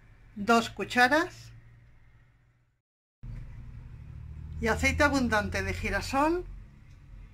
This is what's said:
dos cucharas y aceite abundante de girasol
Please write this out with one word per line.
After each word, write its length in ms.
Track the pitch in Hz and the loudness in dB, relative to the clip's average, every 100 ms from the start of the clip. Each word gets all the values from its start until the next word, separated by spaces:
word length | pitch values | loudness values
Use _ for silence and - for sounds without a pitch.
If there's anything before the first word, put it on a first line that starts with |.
| - - - 214 | -20 -20 -16 -2
dos 340 | 202 233 226 | 4 4 4
cucharas 840 | - - 247 247 294 349 - - - - - - - - - _ _ _ _ _ _ _ _ _ _ - - - - - - - - - - - - - - | -4 -2 4 6 6 2 -6 -20 -20 -20 -20 -20 -20 -20 -20 _ _ _ _ _ _ _ _ _ _ -12 -10 -12 -14 -16 -16 -16 -16 -16 -16 -14 -14 -10 -2
y 80 | 220 | 0
aceite 380 | 214 269 269 294 | 2 2 4 4
abundante 580 | 277 240 214 196 196 | 4 2 2 0 -2
de 100 | 190 | -4
girasol 720 | 185 214 196 - 269 302 359 349 - - - - - - - - | -4 -2 -2 -2 2 2 2 -4 -14 -18 -20 -20 -20 -20 -20 -16